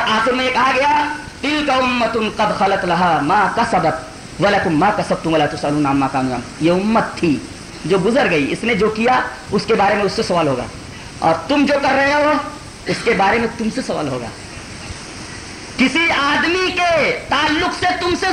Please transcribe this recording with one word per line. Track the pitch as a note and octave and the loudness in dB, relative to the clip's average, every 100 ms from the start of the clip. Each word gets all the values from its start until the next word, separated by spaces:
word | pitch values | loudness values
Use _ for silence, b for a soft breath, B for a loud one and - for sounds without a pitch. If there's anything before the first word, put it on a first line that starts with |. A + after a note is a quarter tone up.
| G#3+ | 2
آخر | A3 A#3 | 0 0
میں | B3+ C4 | 0 0
کہا | A#3 C4 B3+ | 2 2 2
گیا، | C#4+ D4 D4 - - - | 2 2 0 -4 -12 -8
"تلک | C4+ D4+ D4 | -4 -2 0
امۃ | C4 B3+ B3 A3+ A#3 G#3+ - | 2 2 0 0 0 -2 0
قد | G#3+ - | -2 2
خلت | G3 F#3+ F3+ | 2 2 2
لہا | E3+ F3+ D3+ | 2 4 2
ما | C#3+ G#3 F#3 - | 2 2 2 0
کسبت | A#3 F#3 D#3+ - - - - - | 0 2 2 0 -6 -16 -14 -2
ولکم | G3+ D4 F#3+ D3+ | 2 2 2 2
ما | G3+ | 2
کسبتم | F#3+ - F3 D#3+ | 2 -2 -2 0
ولا | D#3+ D3 | 2 0
تسألون | D#3 D3 D3+ C#3+ | 0 -2 0 2
عما | C#3 C3+ | 2 2
کانوا | C3+ C3 B2 - - | 0 -2 -2 -6 0
یعملون۔" | D#3+ F#3 | 2 2
یہ | |
امت | G#3 A3+ - - | 2 2 0 -2
تھی | E3+ B2 - - - - D3+ | 0 0 -2 -14 -16 -10 0
جو | F#3+ G3 | 2 4
گزر | C4 G#3+ | 2 2
گئی، | D#3+ C3+ | 2 0
اس | E3+ | -2
نے | A3+ G#3 | -2 2
جو | G#3+ | 2
کیا | A3 A#3 B3+ - - - | 2 2 2 0 -8 -4
اس | G3+ - | -2 0
کے | |
بارے | G#3+ G3 G#3 | 2 2 2
میں | |
اس | G3 | 0
سے | G3+ | -2
سوال | G#3 F3 D3+ | 0 2 2
ہوگا، | B2 A2+ - - B B - | 0 -4 -10 -14 B B -2
اور | - - - | 0 0 0
تم | D4 C#4+ | 2 4
جو | C#4+ | 2
کر | C#4 | 2
رہے | C4+ C#4 | 2 2
ہو | D4 D4 C#4+ - - - - - | 2 2 2 -2 -10 -16 -12 -6
اس | F3+ | -2
کے | A3+ | 0
بارے | F#3+ G3 A3+ | 2 2 2
میں | A3+ - | 0 -2
تم | A3 C4 | -4 -4
سے | |
سوال | - E3 D3 | -4 -4 -4
ہوگا۔ | B2+ A2+ - - - - - - - - - - - - - - - | -4 -6 -12 -14 -16 -14 -14 -12 -14 -14 -14 -14 -14 -14 -14 -12 0
کسی | C4 E4 E4 | 0 2 2
آدمی | - C#4+ - D#4+ F#4 F#4 | 2 2 2 2 2 0
کے | F4+ F4 D#4+ G#3+ - - | 0 2 2 2 -2 -2
تعلق | C4+ D4+ D4+ F4+ - | 0 2 0 -2 0
سے | F4+ F#4 | 0 0
تم | F4+ F4 | 0 0
سے | F#4+ | 0